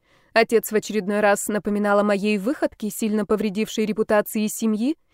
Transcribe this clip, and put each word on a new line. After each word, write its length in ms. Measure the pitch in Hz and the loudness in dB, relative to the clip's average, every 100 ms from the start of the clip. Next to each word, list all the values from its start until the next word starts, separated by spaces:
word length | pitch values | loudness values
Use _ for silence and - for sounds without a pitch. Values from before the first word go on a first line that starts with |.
| _ _ _ | _ _ _
Отец 380 | 226 226 220 - | 0 2 2 2
в 40 | 214 | -2
очередной 440 | - 208 185 208 | -2 -4 -2 2
раз 280 | 208 208 - | 2 2 0
напоминал 520 | 208 208 208 208 202 | -4 -2 0 2 2
о 40 | |
моей 360 | 208 202 208 208 | 2 2 0 0
выходке, 500 | 214 320 311 - 208 | -2 -2 -4 -4 -8
сильно 360 | - 220 208 202 | -4 -2 -2 0
повредившей 600 | 208 214 190 220 - 214 | 0 0 -2 -4 -2 -2
репутации 600 | 208 220 208 - 220 214 | -2 2 2 2 -2 -2
семьи, 500 | - 220 214 254 330 _ | -2 -2 0 -2 -4 _